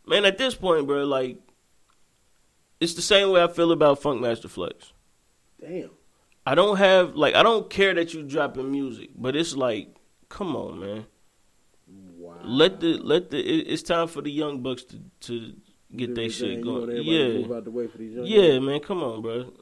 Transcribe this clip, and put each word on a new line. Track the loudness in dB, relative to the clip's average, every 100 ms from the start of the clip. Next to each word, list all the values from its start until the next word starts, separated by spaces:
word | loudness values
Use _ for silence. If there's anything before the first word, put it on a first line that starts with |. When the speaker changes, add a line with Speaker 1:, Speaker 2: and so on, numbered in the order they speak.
| 0
Speaker 1:
man, | 2
at | 2 2
this | -4
point, | -2 0 0 2
bro, | -2
like, | 0 -2 -2 -8 _ _ _ _ _ _ _ _ _ _ _ _ _ -6
it's | -6
the | -2
same | 4 4 6
way | 6
I | 4
feel | 4 2
about | 6 4 4
Funkmaster | 0 -2 -2 -4 -8
Flex. | -8 -8 -10 -20 _ _ _ _ _ _ -20
Speaker 2:
Damn. | -12 -12 -12 _ _ _ _ _ -2
Speaker 1:
I |
don't | 2 4 4
have, | 6 6 4 2
like, | 2
I | 6
don't | 6 4 -2
care | 0 2
that | 2 -2
you | -6
dropping | -6 -4 -4 -4 -6
music, | -4 -6 -10 -16 -8
but | -4
it's | -2 -2 -2
like, | -2 -2 -8 _ _ _ _
come | -10 -6
on, | -6 -8 -10
man. | -10 -12 -14 _ _ _ _ _ _ _ _ -20 -20 -20
Speaker 2:
Wow. | -20 -14
Speaker 1:
Let | -2 4 4 4
the, | -2 -2
let | 2 0 0
the, | -4
it, | -2 -2 -2
it's | -6
time | -2 -2 -2
for | -6
the | -8
young | -6 -6 -6
bucks | -8 -8
to, | -12 -20 -20 _
to | -12 -10 -12 -20 _ _ _
get | -8 -6
Speaker 2:
Do |
Speaker 1:
their | -4
Speaker 2:
their | -6
Speaker 1:
shit | -6 -6
Speaker 2:
thing. | -6
You |
Speaker 1:
going. | -6 -6
Speaker 2:
want | -6
everybody | -4 0 0
to | 0
Speaker 1:
Yeah. | -2 -4
Speaker 2:
move | -8
out |
the | -8
way | -8 -8
for | -10
these | -14
young | -10 2
Speaker 1:
Yeah, | 6 6
Speaker 2:
guys. | 6
Speaker 1:
man, | 0 -4
come | -6 -6
on, | -6 -6
bro. | -6 -6 -8 -16